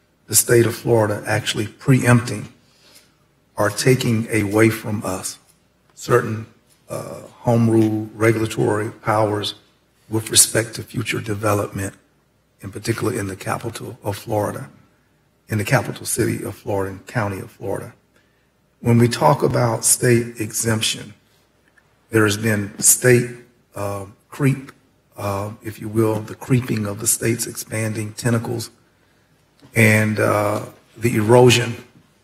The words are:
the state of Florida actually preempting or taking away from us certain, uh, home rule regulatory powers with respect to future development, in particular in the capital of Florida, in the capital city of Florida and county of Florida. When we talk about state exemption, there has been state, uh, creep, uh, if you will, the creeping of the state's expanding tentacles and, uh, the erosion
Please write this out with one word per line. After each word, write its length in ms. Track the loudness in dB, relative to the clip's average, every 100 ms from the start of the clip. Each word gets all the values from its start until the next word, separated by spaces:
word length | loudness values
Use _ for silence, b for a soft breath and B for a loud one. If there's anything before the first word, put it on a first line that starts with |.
| _ _ -2
the 80 |
state 320 | 0 4 4 4
of 80 |
Florida 480 | -2 0 2 2 -2 -4
actually 400 | -4 -2 -6 -6
preempting 840 | -2 2 4 6 4 2 -8 -10 _ b b b b b b _ _ _ -2
or 140 | -2
taking 580 | 0 2 2 2 0 0
away 380 | -2 2 4 4
from 340 | 2 -4 -6
us 340 | -4 -6 -8 -14 _ _ _ _ _
certain, 520 | -10 0 2 2 -6 -10 _ _ _ -12
uh, 320 | -10 -10 -14 -18 -4
home 300 | 2 4 4
rule 380 | 4 4 0 -6
regulatory 760 | 0 2 2 -2 -2 0 -2 -4
powers 640 | -6 -2 0 2 0 -6 -10 _ _ _ _ -8
with 200 | -6 0
respect 440 | 2 2 0 -2
to 80 | -8
future 380 | -10 -8 -6 -6
development, 720 | -6 -4 -2 -2 -2 -6 -8 -10 _ _ _ _ _ _
in 100 | -14
particular 420 | -8 -6 -4 -4
in 140 | -4 -6
the 80 | -8
capital 640 | -8 -8 -8 -12 -14 -10
of 140 | -10 -8
Florida, 520 | -4 -2 -2 -6 -12 -20 _ _ _ _ _ _ -6
in 80 | -4
the 80 |
capital 400 | 0 0 0 -8
city 380 | -6 -2 -2 -2
of 120 | -8
Florida 380 | -10 -6 -4 -6
and 140 | -10 -8
county 320 | -4 -4 -6
of 120 | -12
Florida. 440 | -12 -8 -8 -10 -18 _ _ _ _ _ _ _ _
When 180 | 4 6
we 100 | 4
talk 340 | 4 2 4
about 420 | 2 0 0 0
state 560 | 0 2 4 2 0 -8
exemption, 720 | -8 -4 -2 -2 -2 -6 -12 -20 _ _ _ _ _ _ _ _ _
there 140 | 2
has 120 | 2 0
been 420 | -2 -2 -4 -2
state, 520 | 0 4 4 4 2 -10 -20 _ _
uh, 320 | -10 -8 -8 -12 -20 _
creep, 440 | 0 0 0 -6 -20 _ _ _ -8
uh, 360 | -6 -4 -6 -10
if 180 | -14 -12
you 80 | -4
will, 320 | 0 0 0
the 140 | -6
creeping 520 | -10 0 0 0 -4 -4
of 120 | -4
the 80 | -4
state's 400 | -2 -2 -2 -6
expanding 680 | -10 -8 -6 -4 -6 -8
tentacles 560 | -4 0 0 -2 -6 -8 _ _ _ _ _ _ _ _ _ _ 4
and, 420 | 6 6 2 0
uh, 460 | 0 2 0 -2 -6 -18 _ -4
the 180 | -2
erosion 720 | 2 6 8 8 6 0 -8 -14 _ _ _